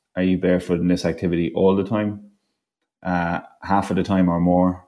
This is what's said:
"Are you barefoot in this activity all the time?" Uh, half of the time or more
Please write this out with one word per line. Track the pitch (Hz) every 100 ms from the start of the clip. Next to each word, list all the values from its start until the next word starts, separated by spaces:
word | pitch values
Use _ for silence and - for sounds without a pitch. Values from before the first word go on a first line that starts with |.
| _ -
"Are |
you | 92 90
barefoot | 90 90 - 85
in | 87
this | 87
activity | 85 82 90 85 85
all | - 95
the | 98
time?" | 95 107 104 104 - _ _ _ _ _ _ _
Uh, | 90 90 85 87 - _
half | - 98 -
of | 95
the |
time | 90 95 90
or | 85
more | 90 90 90 90